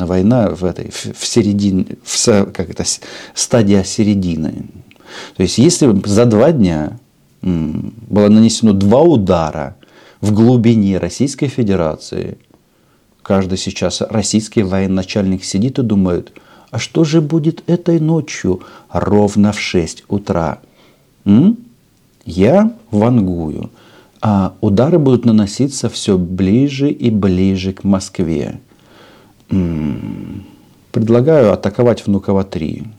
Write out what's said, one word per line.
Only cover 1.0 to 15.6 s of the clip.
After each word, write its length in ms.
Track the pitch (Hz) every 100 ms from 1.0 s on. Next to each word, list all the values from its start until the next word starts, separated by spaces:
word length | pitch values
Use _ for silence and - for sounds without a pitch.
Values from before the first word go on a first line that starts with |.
| 107 -
в 80 | -
середине, 600 | - 101 101 101 95 - -
в 140 | - -
со-, 280 | - 104 101
как 240 | - 87
это, 140 | -
с-, 160 | 90 - - - -
стадия 520 | - - 123 101 98 95
середины? 800 | - 104 101 90 80 78 - - - - _ - - - -
То 60 |
есть, 140 | 92 -
если 300 | 151 170 143
бы 180 | 98 104
за 200 | 101 120
два 260 | 104 139
дня, 480 | 156 95 80 76 110 _ _ _ _
м, 500 | 92 85 76 78 - - -
было 180 | 104 104
нанесено 460 | 107 113 113 113
два 300 | 98 101 120
удара 760 | 170 135 92 87 80 76 69 - _ _ - _
в 140 | 104
глубине 640 | 104 113 127 113 113 101 92
Российской 500 | 87 - 135 - 143
Федерации, 920 | - 110 95 80 78 - 92 87 - _ _ _ _ _ _ _ _
каждый 360 | - 95 92 92
сейчас 440 | - - 90 -
российский 600 | - 110 98 107 107 -
военачальник 840 | 95 95 95 95 92 110 95 92 -
сидит 340 | 98